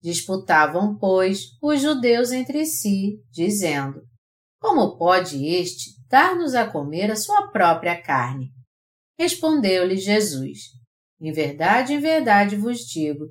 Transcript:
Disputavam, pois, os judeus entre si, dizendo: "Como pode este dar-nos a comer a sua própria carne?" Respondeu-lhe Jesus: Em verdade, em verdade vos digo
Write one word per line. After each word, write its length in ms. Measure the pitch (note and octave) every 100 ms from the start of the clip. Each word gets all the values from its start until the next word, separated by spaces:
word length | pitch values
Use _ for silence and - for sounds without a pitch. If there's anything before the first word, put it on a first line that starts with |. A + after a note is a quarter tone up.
Disputavam, 920 | E3+ E3 - F#3+ - D#3+ D3+ E3+ G#3 G#3
pois, 440 | G3 F#3 F#3+ G3 - _
os 180 | D4 D4
judeus 520 | C#4+ C#4 A#3+ A#3 A#3+
entre 340 | B3+ B3+ C#4+ D#4
si, 540 | - G#3 G3 G3 G#3 _
dizendo: 720 | - F3+ G#3 F3 C#3+ C#3 C#3 - _ _ _ _ _
"Como 380 | - D4+ G3 -
pode 460 | E3+ F#3 F3 C#3+ C#3+
este 460 | F3+ E3+ - - - -
dar-nos 480 | C4 F4+ F4+ D#4+ B3+
a 120 | G#3
comer 400 | D#3 C#3+ D#3+ G#3
a 60 | G#3+
sua 360 | - G#4 G4+
própria 480 | G3+ F3 E3 F3 E3+
carne?" 480 | - C3+ B2 C3+ C3 - _ _ _ _ _ -
Respondeu-lhe 800 | F4 - D#4+ D4+ G3+ F#3 F3+ F#3+
Jesus: 640 | F#3+ G#3+ G#3 C3+ C3+ - - - _ _ _ _
Em 120 | D#3
verdade, 600 | D3+ D3 D3 E3+ A#3 C4
em 60 | C#4+
verdade 560 | D4+ D#4+ A#3 G3+ G3+ G3+
vos 240 | A3+ A#3
digo 460 | - D#3+ D3+ D3 D3+